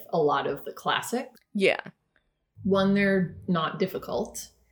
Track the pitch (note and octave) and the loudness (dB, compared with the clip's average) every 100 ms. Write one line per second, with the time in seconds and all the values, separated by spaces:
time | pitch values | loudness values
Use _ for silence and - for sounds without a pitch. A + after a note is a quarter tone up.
0 | - E3+ D3 C#3 C#3 C#3+ - - D#3+ A2 | -4 2 2 2 0 -4 -8 -8 -2 -2
1 | - A#3+ - - _ G3+ F#3+ - - - | -2 -4 -6 -14 _ 2 2 2 -2 -16
2 | _ _ _ _ _ - F#3+ G3 F#3+ G3+ | _ _ _ _ _ -6 0 2 4 4
3 | G3 G3 F#3 - - E3+ D#3 - C#3 - | 4 4 0 -4 -2 -2 -2 -2 -4 -4
4 | - B2 - - - _ _ | -6 -4 -4 -8 -16 _ _